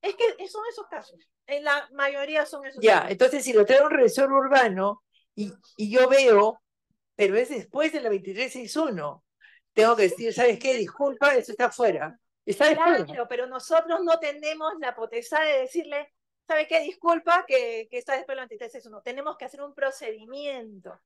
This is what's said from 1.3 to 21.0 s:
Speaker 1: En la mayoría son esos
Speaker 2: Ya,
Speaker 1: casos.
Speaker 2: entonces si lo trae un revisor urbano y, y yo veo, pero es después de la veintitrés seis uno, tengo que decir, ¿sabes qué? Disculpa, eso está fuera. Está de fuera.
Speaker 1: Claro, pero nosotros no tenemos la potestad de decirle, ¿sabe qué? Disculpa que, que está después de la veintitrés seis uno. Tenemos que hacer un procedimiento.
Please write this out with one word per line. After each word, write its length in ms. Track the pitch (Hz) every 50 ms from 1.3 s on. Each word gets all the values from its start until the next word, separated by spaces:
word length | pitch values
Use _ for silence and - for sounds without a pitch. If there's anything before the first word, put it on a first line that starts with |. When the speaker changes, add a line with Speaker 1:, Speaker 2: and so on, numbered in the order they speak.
| _ _ _
Speaker 1:
En 180 | - 285 294 294
la 260 | 302 285 285 285 _
mayoría 540 | 262 285 277 269 285 277 277 285 311 311 294
son 200 | 294 320 285 277
esos 160 | 269 285 269
Speaker 2:
Ya, 180 | 202 214 202 170
Speaker 1:
casos. 120 | - -
Speaker 2:
entonces 320 | 196 190 254 269 294 285 247
si 80 | 262 240
lo 120 | 214 202
trae 180 | 214 254 277 285
un 80 | 302
revisor 400 | 311 294 254 220 - 262 277 277
urbano 720 | 269 277 269 269 277 269 247 220 185 190 190 202 208 - _ _ _ _ _ _ _
y, 160 | - 208 196 - _ _ _ _
y 160 | - 214 208
yo 160 | 214 254 254
veo, 540 | 254 269 269 269 247 220 202 208 220 226 _ _ _ _ _ _ _ _ _ _ _ _
pero 200 | - 208 190 190
es 140 | 220 254 247
después 420 | 294 226 180 _ - 269 311 320
de 80 | 311 302
la 100 | 247 226
veintitrés 440 | 208 196 175 190 190 202 254 254 -
seis 240 | 254 240 202 -
uno, 480 | 294 320 285 220 170 147 143 135 _ _ _ _ _ _ _ _ _ _ _ _
tengo 220 | 214 214 226 233
que 60 | 214 202
decir, 300 | 185 180 - 233 233 202
¿sabes 240 | - 240 240 214
qué? 180 | - - 269 262
Disculpa, 600 | 240 202 175 - - 285 277 269 226 277 285 277
eso 160 | 247 226 -
está 180 | 208 - 247 233
fuera. 480 | - - 240 214 175 147 143 160 - _ _ _ _ _ _
Está 240 | - 202 - 285 302
de 60 | 311
fuera. 260 | 311 330 349 339 247 175
Speaker 1:
Claro, 220 | 147 - 254 240
pero 180 | - 254 240 254
nosotros 540 | 254 262 254 - - 311 330 330 330 330 359
no 180 | 359 339 330 330
tenemos 520 | 330 294 285 294 302 302 311 311 311 320 415 330
la 160 | 294 247 247
potestad 480 | - 226 220 226 233 233 - 311 302 311
de 160 | 311 294 269
decirle, 540 | 262 254 - 339 311 285 294 285 294 _ _ _ _ _ _ _ _
¿sabe 180 | _ 320 311 302
qué? 140 | 311 320 320
Disculpa 640 | 302 302 370 _ - 339 339 330 330 330 339 359 359
que, 440 | - 269 254 240 233 226 220 226 _
que 60 | -
está 160 | 247 240 - 277
después 220 | 262 269 285 269
de 0 |
la 40 | 262 262
veintitrés 280 | 240 226 208 240 226
seis 140 | 233 254 _
uno. 160 | 233 214 208
Tenemos 340 | _ 247 240 269 277 302 294
que 60 | _ -
hacer 160 | - - 277
un 120 | 285 285 285
procedimiento. 1200 | - 277 269 262 - - 226 220 220 214 226 254 285 294 285 269 254 226 220 208 190 175 - 180 _